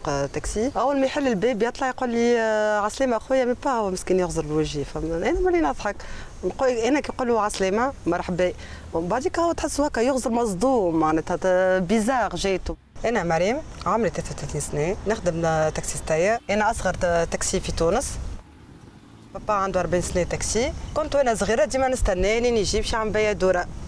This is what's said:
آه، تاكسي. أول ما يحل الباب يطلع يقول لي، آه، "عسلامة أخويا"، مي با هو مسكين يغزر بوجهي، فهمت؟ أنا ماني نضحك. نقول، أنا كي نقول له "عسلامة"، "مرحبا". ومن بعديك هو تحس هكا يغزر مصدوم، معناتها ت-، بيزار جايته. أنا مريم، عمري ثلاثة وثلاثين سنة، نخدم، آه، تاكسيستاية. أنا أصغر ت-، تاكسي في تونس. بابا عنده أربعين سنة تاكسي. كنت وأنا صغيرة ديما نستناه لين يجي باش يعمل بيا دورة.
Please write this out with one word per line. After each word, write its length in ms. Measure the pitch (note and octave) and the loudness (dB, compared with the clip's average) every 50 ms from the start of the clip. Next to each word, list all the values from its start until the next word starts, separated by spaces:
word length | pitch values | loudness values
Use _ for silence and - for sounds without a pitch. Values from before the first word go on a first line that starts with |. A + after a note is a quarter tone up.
| - D#3+ | -4 -4
آه، 160 | C#3+ C#3 C#3 | -2 -2 -2
تاكسي. 460 | C3+ - D#3 - - - G#3 A3+ C#4 - | -2 -4 -6 -6 -4 -2 -2 -2 0 0
أول 220 | F#3+ A3+ C4+ C#4+ C4+ | 0 0 2 2 2
ما 60 | C4+ | 2
يحل 220 | C4 - D4 C#4+ | 2 0 0 0
الباب 360 | C4 A#3 F3+ F#3+ B3 C4 G3 A3+ | 0 0 2 2 0 2 2 0
يطلع 240 | A#3+ - - C#4 | -2 0 -2 -4
يقول 220 | C4 B3 - B3+ B3 | -4 -2 -2 -2 -2
لي، 300 | A#3 A#3 A#3 A#3+ A#3+ A#3 | 2 2 4 4 4 4
آه، 400 | A3+ A3 G#3+ G#3+ G#3+ G#3+ G#3+ G#3 | 4 2 2 2 2 2 2 2
"عسلامة 380 | G3+ G#3+ - - C4+ B3+ A#3 | 0 0 0 0 0 2 0
أخويا"، 280 | G#3+ - - C4 C4 B3 | 0 0 2 2 2 2
مي 100 | A#3+ B3 - - | 2 0 0 0
با 60 | C#4+ | 0
هو 200 | C4 A#3 G#3+ G3 | 0 0 0 -2
مسكين 280 | F#3 F3+ - - F#3 F#3 | -2 -4 -2 0 2 2
يغزر 260 | F3+ E3 D#3+ D#3+ D3+ | 2 0 -2 -2 -2
بوجهي، 380 | D3 D3+ D#3 D#3 D3 C#3+ D3 C#3 | 0 0 0 0 0 -2 -6 -6
فهمت؟ 280 | - - D#3 D#3 D#3+ | -6 -6 -6 -4 -4
أنا 280 | E3 E3 F#3+ A#3+ E4+ F4+ | -2 -2 0 0 0 2
ماني 220 | F#4 F#4 F4 E4+ | 2 2 2 2
نضحك. 340 | D#4 C#4+ C4 - - G#3 G3+ - - - - - - - - - - | 2 0 -2 -2 -4 -4 -4 -6 -8 -10 -10 -12 -12 -12 -12 -6 -6
نقول، 260 | F3+ E3+ - C4+ B3+ | -6 -2 2 2 2
أنا 300 | B3+ A3+ A3+ A#3 C#4+ D4 | 2 2 2 2 2 2
كي 120 | - - - | 0 -2 -4
نقول 140 | - C4 | -2 0
له 140 | A#3+ A#3+ A3 | 2 2 2
"عسلامة"، 520 | G3+ G#3 - - F#3+ F#3+ F#3+ A3 B3 C#4 C4+ - - | 2 0 0 0 0 2 2 2 0 0 -2 -4 -2
"مرحبا". 480 | E3 F3 F3+ F#3 - F3+ E3 F3+ F3+ - - - - - - - - - | -2 -2 -2 -2 -2 0 2 2 0 0 -4 -10 -14 -14 -14 -12 -6 -4
ومن 140 | E3 E3+ | -4 -2
بعديك 320 | F3 G3+ B3+ C#4 F4 - E4+ | 0 -2 0 0 -2 0 2
هو 120 | E4+ E4+ | 2 2
تحس 300 | D#4+ - - D4 - - | 0 0 -2 -2 0 0
هكا 180 | C#4+ D4 - A#3+ | 0 0 2 2
يغزر 300 | A3+ C4 C#4 C4 G#3+ - | 2 2 2 0 0 0
مصدوم، 680 | A3+ A#3+ A#3+ A3+ F#3+ E3+ A3 C4+ C4+ A#3 F#3+ F3 D#3+ D#3+ | 0 0 0 0 0 2 2 4 4 4 2 2 2 2
معناتها 380 | D#3+ D#3 D#3 D#3+ - - F3+ D#3+ | 2 2 2 0 0 -2 -2 0
ت-، 420 | - F#3 F#3 F3+ F#3 F#3 F#3 F#3 F#3 | 2 2 4 4 4 4 2 2 2
بيزار 520 | E3 G#3+ A#3 G#3 A3+ C4+ B3 G#3+ F3 E3+ | 2 2 2 2 2 2 2 0 0 -2
جايته. 400 | E3+ - G3 F#3+ F3 - - A#2+ - _ _ - - - | -2 -2 0 -2 -2 -2 -6 -8 -8 _ _ -10 -4 -2
أنا 180 | G#3+ A#3+ A3 E3+ | 0 0 0 0
مريم، 340 | E3+ E3 D#3+ F3 G3+ B3 D4+ D#4+ - - - - | 0 2 2 2 0 0 -2 -6 -10 -14 -6 -2
عمري 240 | F3 G3 A3+ A3+ E3+ | -2 0 0 0 0
ثلاثة 260 | - - E3 - D3 | -2 -4 -6 -8 -8
وثلاثين 260 | - D3+ C#3 - D3 | -8 -8 -6 -6 -6
سنة، 340 | C#3 - - D3 D3 E3+ G3+ - - | -6 -4 -2 -2 -2 -2 -2 -2 -2
نخدم، 380 | G3 A3 A3 - F3 E3 E3 E3 | -4 -4 0 -2 -2 -2 0 0
آه، 240 | D#3+ D#3+ D#3 D#3 D#3 | 0 2 2 0 0
تاكسيستاية. 680 | - - D#3 - - - - - D#3+ D#3 F3 G3+ A3+ A#3+ - - | 0 -2 -6 -6 -6 -6 -4 -2 0 2 2 2 0 0 -2 -2
أنا 220 | G3 G#3+ G#3+ G#3+ | 0 2 2 0
أصغر 220 | A#3 - - F#3 F3 | 0 0 -2 -2 -2
ت-، 340 | - F#3 F3 E3+ E3+ E3 D#3+ | 0 0 2 2 2 0 0
تاكسي 280 | - F#3 - - - F3+ | -2 -4 -2 -2 -2 -2
في 120 | - - | -2 -2
تونس. 460 | - - E3 E3 F#3 B3 C#4+ - - - - - - - - - - - - - - - - - - - - - - - - - - | -2 0 2 2 2 2 0 -2 -6 -8 -8 -8 -8 -10 -12 -18 -20 -20 -20 -20 -20 -20 -20 -20 -20 -20 -20 -20 -20 -20 -20 -16 -14
بابا 200 | F#3+ - - G#3+ | -8 -4 -2 0
عنده 260 | G3 F#3+ F#3+ E3+ F#3 | 0 0 0 0 0
أربعين 220 | F3 E3 F3 F3+ | 0 2 0 0
سنة 220 | E3 - - F#3 E3+ | 0 0 0 0 0
تاكسي. 500 | - E3+ D#3 - - - G#3+ B3 D#4 - - - - - | 0 -2 -4 -2 -2 0 0 0 0 -2 -6 -10 -6 -4
كنت 220 | D4 D#4 C#4+ - | -4 -2 2 2
وأنا 200 | C#4 C#4 B3 A3+ | 2 4 4 2
صغيرة 300 | G3 G3+ F3 A3 A#3+ D#4 | 2 0 0 2 2 2
ديما 220 | A#3 B3+ C4 C4+ | 2 2 0 2
نستناه 520 | C4 C4 B3 - A3 F#3+ F3+ F#3 G3 A3 A#3 | 2 2 2 2 0 2 2 2 2 2 2
لين 180 | A#3 B3 A#3 | 2 2 2
يجي 200 | A3 F#3+ D#3 F#3+ G#3+ | 2 2 0 0 0
باش 140 | G#3+ - - | 0 0 -2
يعمل 160 | A3+ A3 G#3+ | -2 -2 0
بيا 220 | F#3+ G#3+ G#3+ G#3+ | 0 2 2 2
دورة. 340 | G#3 E3 F#3 F#3 F#3 F3+ E3+ - - - - | 2 2 2 2 2 2 0 -4 -8 -10 -4